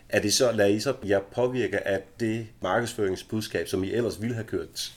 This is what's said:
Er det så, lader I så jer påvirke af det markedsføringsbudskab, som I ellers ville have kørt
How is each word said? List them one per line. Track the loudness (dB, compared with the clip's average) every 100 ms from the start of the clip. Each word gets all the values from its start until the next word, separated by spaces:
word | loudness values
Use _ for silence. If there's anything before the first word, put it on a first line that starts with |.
| 0
Er | 2
det | 4
så, | 4 4
lader | 4 4
I | 4
så | 0 -2
jer | 2 0 0 0
påvirke | 0 0 0 -2 0
af | -2 -4 -6
det | -4 -4 -6 -6
markedsføringsbudskab, | 0 0 0 -2 -2 -2 -4 -4 -2 -4 -2
som | -2
I | 0
ellers | 0 -2 -2
ville | -4 -4
have | -4
kørt | -6 -6 -8 -10